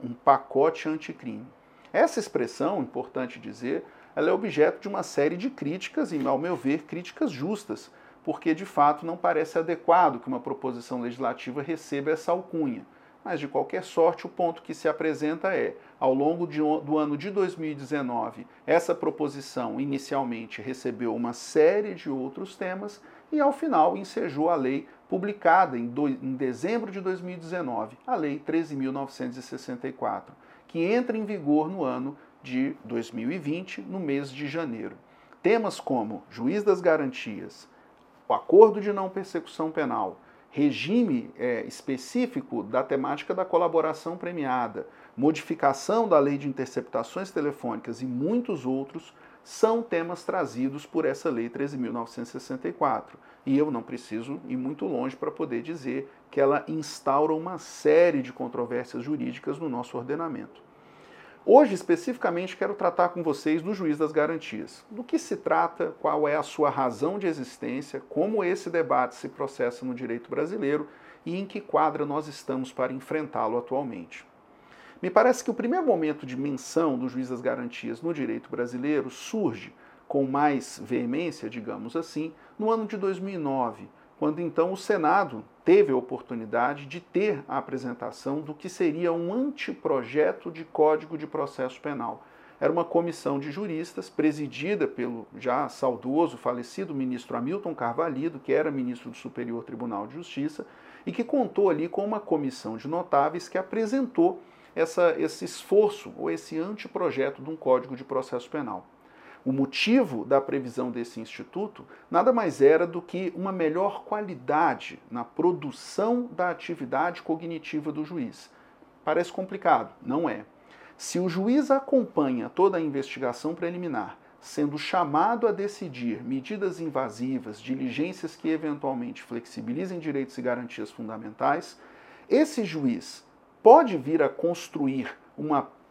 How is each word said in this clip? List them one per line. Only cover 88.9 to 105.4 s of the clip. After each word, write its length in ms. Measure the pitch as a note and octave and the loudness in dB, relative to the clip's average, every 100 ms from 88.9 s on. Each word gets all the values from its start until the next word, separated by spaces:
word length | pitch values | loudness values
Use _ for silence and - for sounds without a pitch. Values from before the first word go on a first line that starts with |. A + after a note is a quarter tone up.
| D#3 F3 | 2 0
um 220 | E3+ E3+ | 0 0
anteprojeto 1160 | A3+ C#4 C#4+ - - - C#3 A#2 C#3+ E3 - F3 | -2 -2 -4 -8 -4 0 0 0 2 2 2 -6
de 140 | D#3+ | -10
Código 540 | D#3+ - D3+ D#3 D#3 D#3+ | -4 4 4 4 -2 -10
de 100 | D3+ | -6
Processo 540 | D3+ C#3 - B2+ - | -6 -6 -4 -6 -6
Penal. 420 | D3+ C#3 A#2 A2+ - - - - | -8 -6 -6 -10 -14 -20 -18 -2
Era 100 | C#3+ | 0
uma 140 | E3+ E3 | 2 2
comissão 520 | E3+ E3+ D#3+ C#3+ C#3 | 2 0 -2 -2 -2
de 140 | D3 | -4
juristas 580 | D3 G#3 D#3+ E3+ - - | -6 -6 -6 -8 -10 -8
presidida 800 | - D3+ D3 C#3+ A#2+ D#3+ G#3 C#3+ | 2 2 2 -4 -4 -2 0 0
pelo 400 | - A#2+ A#2 G#2 G#2 | -2 -6 -6 -12 -6
já 300 | B2 B2+ C3+ | 0 0 0
saudoso, 720 | - C3 A#2 A#2+ D3 E3 B2+ | 0 0 0 0 2 2 0
falecido 580 | A#2+ B2 A#2+ - F#3 C#3 | -2 -2 -4 -8 -6 -4
ministro 400 | C3 B2 - A#2+ | -4 -4 -4 -4
Hamilton 400 | B2+ G3 F3 D3+ | -2 -4 -6 -4
Carvalhido, 640 | A#2+ B2 E3+ C3+ D#3+ C#3+ | -2 0 -2 -2 -4 -4
que 140 | - | 0
era 180 | C3+ D#3 | 2 2
ministro 380 | C#3 B2 A#2+ B2 | 0 -4 -6 -10
do 80 | A#2 | -14
Superior 480 | A2+ - A#2+ A#2 A2 | -12 -8 -6 -6 -8
Tribunal 420 | A2+ A#2+ G2+ G#2+ | -8 -6 -6 -6
de 60 | |
Justiça, 520 | D3 E3+ - D3 D3 - - - - - | -10 -10 -6 -6 -6 -14 -16 -20 -12 -8
e 60 | |
que 120 | F3 | -4
contou 460 | A#3 C#4+ G#3+ - G3+ | 0 0 2 4 4
ali 200 | D3+ E3+ | 4 -2
com 160 | - G#3 | -4 -2
uma 140 | G#3+ | -2
comissão 580 | - D#3 C3+ B2+ G#2+ A2+ | 0 0 0 -6 -8 -8
de 100 | C#3 | -4
notáveis 640 | E3 E3+ C#3+ D3 E3+ - | -4 2 4 4 0 -4
que 80 | F3+ | -4
apresentou 800 | F#3 G#3+ A3 C4 B3+ - F3 F3+ - - - | -2 -2 0 0 0 4 4 4 -12 -20 -6
essa, 420 | - D#3+ F3+ F3 - | -2 0 4 4 4
esse 260 | D#3 - | -2 -2